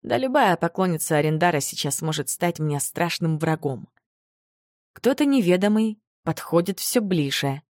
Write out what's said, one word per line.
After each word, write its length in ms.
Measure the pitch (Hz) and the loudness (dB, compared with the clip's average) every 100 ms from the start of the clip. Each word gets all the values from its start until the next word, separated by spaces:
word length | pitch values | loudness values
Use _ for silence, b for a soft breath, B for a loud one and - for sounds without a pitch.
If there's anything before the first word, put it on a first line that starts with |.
Да 140 | - 233 | -2 -2
любая 400 | 262 285 220 170 | 2 4 4 2
поклонница 600 | 170 - 185 160 - 151 | 0 0 0 0 0 2
Арендара 440 | 151 156 175 156 | 2 2 2 2
сейчас 420 | - - 143 - | -4 -6 -4 -4
может 260 | 160 151 135 | -4 -4 -6
стать 300 | - 175 170 | -2 -4 -2
мне 200 | 156 143 | -4 -2
страшным 580 | - - 170 - 165 156 | -4 -4 -4 -2 -2 0
врагом. 500 | 160 160 147 135 - _ _ _ _ _ _ _ _ _ _ | 0 0 -2 -6 -12 _ _ _ _ _ _ _ _ _ _
Кто-то 320 | - 233 277 | -2 0 2
неведомый 760 | 285 269 175 180 202 214 220 214 _ _ | 2 4 4 4 4 2 0 -4 _ _
подходит 540 | - 156 - 165 175 185 | -6 -6 0 0 0 -4
всё 220 | - 247 | -2 -2
ближе. 640 | 208 175 139 - 139 139 | 0 0 0 -2 -4 -6